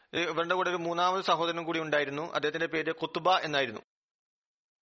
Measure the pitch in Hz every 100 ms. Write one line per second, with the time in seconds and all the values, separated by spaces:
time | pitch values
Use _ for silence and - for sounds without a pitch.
0 | _ 160 170 160 170 185 180 180 170 170
1 | 180 190 185 160 170 170 165 165 160 147
2 | 139 143 170 151 147 160 165 165 156 160
3 | 160 170 165 185 151 143 127 107 - _
4 | _ _ _ _ _ _ _ _